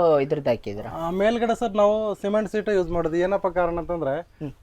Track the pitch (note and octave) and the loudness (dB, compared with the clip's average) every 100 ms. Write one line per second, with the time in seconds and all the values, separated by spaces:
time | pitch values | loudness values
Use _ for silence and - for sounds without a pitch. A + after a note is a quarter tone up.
0 | E3+ D3 C#3 D3+ C#3+ A#2 A2 G2+ A#2 - | 6 4 2 0 0 -2 -2 -8 -10 -6
1 | E3 F#3 G#3 A#3 A3+ A3+ A#3 G#3 G#3 G#3+ | -4 2 2 2 0 -2 -2 2 4 4
2 | G#3+ F#3+ G3+ G#3 G#3 G#3+ G#3 G3 E3 E3+ | -2 -4 -2 -2 -2 -4 0 0 0 0
3 | D#3+ E3+ F3+ G3 G3 F3+ F3 E3+ D#3+ F3 | 0 0 0 0 0 0 0 -2 -4 -4
4 | C#3 D3 F3 - D3+ - | -2 -4 -6 -12 -12 -12